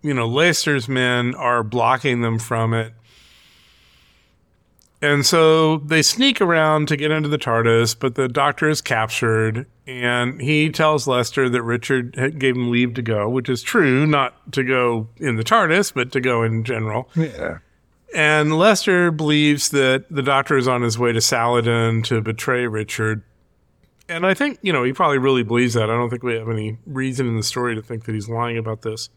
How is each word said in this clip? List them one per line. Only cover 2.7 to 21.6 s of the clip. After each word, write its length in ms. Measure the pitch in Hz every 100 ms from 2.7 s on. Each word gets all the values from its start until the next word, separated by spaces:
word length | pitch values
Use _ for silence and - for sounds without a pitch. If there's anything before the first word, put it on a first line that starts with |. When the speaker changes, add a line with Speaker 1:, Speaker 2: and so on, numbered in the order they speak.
Speaker 1:
it. 180 | 117 113 - _ _ _ _ _ _ _ _ _ _ _ _ _ _ _ _ _ _ _ _
And 240 | 147 143
so 540 | 131 170 160 160 156 160
they 240 | 147 160
sneak 380 | 147 - 277 -
around 460 | 185 165 156 156 147
to 80 | 147
get 120 | 151
into 180 | 156 147
the 100 | 147
TARDIS, 580 | - 113 113 113 113 -
but 180 | 131 123
the 120 | 131
Doctor 400 | 120 143 - 156
is 140 | 151
captured, 840 | - 117 110 - 120 110 110 110 139 _ -
and 560 | 127 123 123 120 131
he 260 | 127 151 156
tells 360 | - 156 156 135
Lester 420 | 123 117 - 131
that 140 | 123
Richard 520 | 117 120 - 131 123 -
ha-, 100 | 131
gave 260 | 156 131 123
him 140 | 120
leave 220 | 120 123
to 80 | 120
go, 280 | 113 107 104
which 180 | 127 120
is 140 | 123
true, 420 | - 233 147 127
not 480 | 156 147 127 _ -
to 100 | 135
go 440 | 127 131 123 117 110 -
in 180 | 151 113
the 80 |
TARDIS, 500 | 110 226 175 175 202
but 180 | 135 123
to 80 | 135
go 220 | 127 120
in 220 | 113 113
general. 440 | 113 113 110 107 131 165
Speaker 2:
Yeah. 420 | 160 - 80 - _ _ _ _ _
Speaker 1:
And 440 | - 151 156 151 156
Lester 520 | 202 196 - 180 175
believes 600 | 156 151 151 147 147 -
that 340 | 143 131 131 -
the 120 | 143
Doctor 360 | 131 139 135 139
is 80 | 123
on 140 | 123
his 160 | 120 110
way 140 | 120
to 80 | 117
Saladin 800 | - 123 117 120